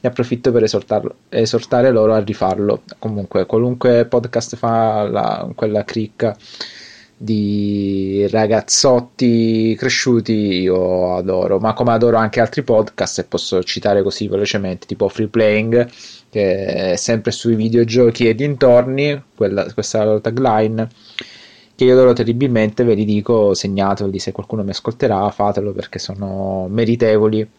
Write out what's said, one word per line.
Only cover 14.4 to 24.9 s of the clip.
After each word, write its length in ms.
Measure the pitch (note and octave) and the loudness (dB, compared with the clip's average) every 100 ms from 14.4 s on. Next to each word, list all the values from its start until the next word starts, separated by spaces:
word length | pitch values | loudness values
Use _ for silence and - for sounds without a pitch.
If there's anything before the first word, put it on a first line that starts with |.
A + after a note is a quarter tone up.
| G2+ G#2+ G2 F2+ - | -2 -4 -6 -8 -10
tipo 220 | G2+ G2+ | -2 -2
Free 200 | - G#2+ | -2 -2
Playing, 600 | A2+ G#2+ G#2+ A2+ A#2 A#2+ - - - _ | 2 2 2 2 0 0 -8 -20 -20 _
che 640 | G#2+ G2 F#2+ F#2+ - F#2+ | -2 0 0 -2 -4 -2
è 40 | F2 | -2
sempre 340 | - A2+ G#2+ | -2 -2 -2
sui 240 | - A#2 | -4 -2
videogiochi 720 | A2+ A2 A#2 A2+ A#2 A#2+ A2+ A#2+ | 0 2 2 2 4 2 4 0
e 80 | |
dintorni, 880 | A2 D3 C3+ C3 B2 B2+ C3+ D3 C#3+ - _ | 0 -4 2 6 6 4 -2 -2 -4 -10 _
quella, 280 | G2+ G2 F#2 | -2 0 -4
questa 300 | G#2+ G#2 A2 | -6 -4 0
è 20 | |
la 140 | G#2+ G#2+ | 2 0
tagline, 680 | A2+ A#2 C3 A2 A2 A2+ A2+ - - - - - - - _ - | -2 0 2 2 0 -2 -6 -10 -18 -16 -16 -20 -20 -20 _ 0
che 80 | |
io 80 | B2+ | 4
adoro 200 | B2+ B2+ | 6 6
terribilmente, 680 | A#2+ A2+ A#2 C3+ A#2 G#2+ G#2+ | 4 0 0 0 2 0 2
ve 120 | A#2+ | 2
li 100 | G#2 | 2
dico, 500 | G#2+ G#2 G2+ A2+ G#2 | 2 0 2 2 4
segnateli, 640 | F#2 G2 G2 G2 G2 G2+ F#2+ | 2 -2 -2 -2 -2 -4 -4
se 140 | - | -6
qualcuno 320 | - G2 A2 | -8 -8 -6
mi 60 | G2 | -6
ascolterà, 600 | F#2 - | -6 -8